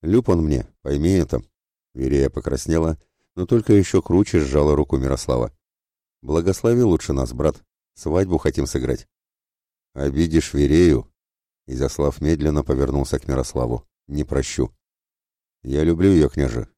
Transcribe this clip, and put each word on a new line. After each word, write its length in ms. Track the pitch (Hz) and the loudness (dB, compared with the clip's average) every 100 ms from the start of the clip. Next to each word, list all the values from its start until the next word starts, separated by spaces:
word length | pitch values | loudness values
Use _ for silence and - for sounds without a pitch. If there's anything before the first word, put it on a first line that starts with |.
Люб 260 | 80 117 120 | 0 0 2
он 160 | 85 | 0
мне, 220 | 78 65 - _ | 2 -2 -4 _
пойми 300 | 69 71 85 | -4 0 2
это". 300 | 95 78 60 - _ _ _ _ | 2 0 -4 -8 _ _ _ _
Верея 340 | 65 65 69 67 | -6 -2 0 0
покраснела, 680 | - - 67 - 82 80 76 _ _ _ | -2 -6 -6 -2 0 0 -4 _ _ _
но 120 | 92 90 | -10 -2
только 260 | 117 110 | 0 4
еще 300 | 104 92 92 | 4 4 0
круче 380 | - 90 104 85 | 2 2 2 0
сжала 360 | 69 73 73 73 | 0 2 2 2
руку 220 | 71 67 | 0 -2
Мирослава. 580 | 67 67 - 62 57 _ _ _ _ _ _ _ | -2 -4 -2 -4 -4 _ _ _ _ _ _ _
"Благослови 600 | - 82 87 92 113 120 | -2 0 0 0 0 2
лучше 300 | 113 78 - | 2 2 0
нас, 200 | 67 60 | -4 -4
брат. 300 | 62 73 - _ _ _ | -2 -2 -2 _ _ _
Свадьбу 440 | - - 87 95 82 | -12 -4 -2 0 0
хотим 280 | 69 73 67 | 0 -2 -4
сыграть". 420 | 67 64 60 - _ _ _ _ _ _ _ _ | -4 -4 -6 -8 _ _ _ _ _ _ _ _
"Обидишь 580 | 67 69 69 82 80 - | -6 -4 0 2 0 0
Верею?" 580 | 71 69 80 87 64 - _ _ _ _ _ - | -2 2 4 4 2 -2 _ _ _ _ _ -12
Изяслав 540 | 64 67 - 71 - | -6 -4 -2 -4 -2
медленно 420 | 73 78 76 73 | 0 0 0 0
повернулся 560 | 69 67 65 69 65 67 | -2 -2 0 -2 -2 -6
к 80 | - | -4
Мирославу. 600 | 67 65 65 60 60 _ _ - | -4 -4 -6 -4 -6 _ _ -10
"Не 180 | 73 | -8
прощу". 480 | - 67 67 - 64 _ _ _ _ _ _ _ _ _ | -4 -4 -4 -4 -6 _ _ _ _ _ _ _ _ _
"Я 200 | 64 71 | -6 0
люблю 280 | 80 82 98 | 0 2 4
ее, 180 | 87 69 | 4 2
княже, 400 | 76 67 57 53 | 0 -2 -4 -8